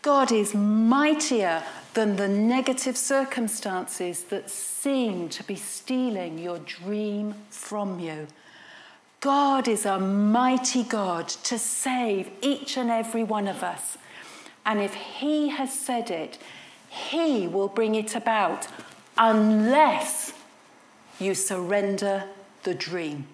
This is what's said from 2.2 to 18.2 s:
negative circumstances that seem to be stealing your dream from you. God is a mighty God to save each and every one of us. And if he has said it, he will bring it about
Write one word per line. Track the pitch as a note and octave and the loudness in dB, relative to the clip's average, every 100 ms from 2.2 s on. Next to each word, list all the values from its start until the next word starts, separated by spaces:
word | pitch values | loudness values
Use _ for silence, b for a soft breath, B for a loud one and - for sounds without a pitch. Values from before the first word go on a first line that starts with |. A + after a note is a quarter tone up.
| G3 | 0
negative | G3+ A3 B3+ C4 B3+ C4 B3 | 2 4 2 2 0 -2 -2
circumstances | - C#4 C4+ - A3 - G#3 F#3 F3+ - F3+ E3+ - | 0 0 0 -2 -2 -4 -4 -6 -6 -6 -6 -6 -6
that | G3 - | -6 -6
seem | - - - C#4+ C4+ A#3 F3+ E3+ | -8 -6 -4 -2 0 0 -2 -6
to | - | -8
be | - G3 | -8 -8
stealing | - - - B3+ B3+ G3+ F3 D#3+ | -8 -10 -4 0 0 -2 -6 -6
your | F3 F3 | -8 -8
dream | D3+ E3+ F3+ G#3 G#3+ G#3 G#3 G#3 - | -10 -10 -6 -4 -2 -2 -4 -8 -14
from | - - G#3 G3 F3+ | -14 -8 -4 -4 -6
you. | E3 D#3 D3+ B B B B B B B B _ | -8 -8 -12 B B B B B B B B _
God | C#4 C#4 C#4 C4+ A#3+ | 2 4 4 4 2
is | G#3+ G3+ | 0 0
a | F#3+ | 0
mighty | F#3+ G3+ G#3 A#3 B3+ B3+ B3+ B3+ | 2 4 4 6 4 2 0 0
God | A#3 A3 F#3+ E3+ E3+ | 0 -2 0 -2 -4
to | - - A#3 | -6 -4 -2
save | - - C4 B3+ A#3 G3 - - | -2 -2 -2 0 0 0 -4 -2
each | C4 C#4 - C4 | 0 0 -2 -2
and | A#3 | 0
every | A3+ A3+ A3+ | 0 0 -2
one | A3 G#3+ G3 | 0 0 -2
of | F#3 | -4
us. | F3+ E3+ - - B B B B B B G#3+ | -6 -4 -8 -8 B B B B B B -2
And | G#3 | 0
if | G3+ - | 0 -4
he | - - C#4+ D4+ D4 | -12 -4 0 2 2
has | C4+ C4 | 0 -4
said | - - A#3+ A3+ | -4 -2 -2 -2
it, | E3+ D#3 - B B B B B | -6 -6 -12 B B B B B
he | - - D#4+ E4 A#3+ E3+ | -12 -4 0 2 2 0
will | F#3 G3 | 0 0
bring | A3+ A3 | 2 2
it | A3 G#3+ | 2 -2
about | A#3 | -2